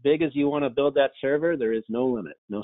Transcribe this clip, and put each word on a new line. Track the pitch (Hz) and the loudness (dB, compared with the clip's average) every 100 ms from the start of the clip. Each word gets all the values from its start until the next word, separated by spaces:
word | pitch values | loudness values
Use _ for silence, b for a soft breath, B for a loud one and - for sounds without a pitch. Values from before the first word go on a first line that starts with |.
big | 139 156 | 0 2
as | 156 | 0
you | 143 143 | 0 0
wanna | 147 135 | 0 0
build | 120 143 | 2 2
that | 139 135 - | 2 0 0
server, | 139 147 165 151 | -2 0 0 0
there | 113 | 0
is | 113 110 | -2 -4
no | 117 127 | -2 -2
limit. | 117 78 - - | -2 -6 -16 -10
No, | 101 | -10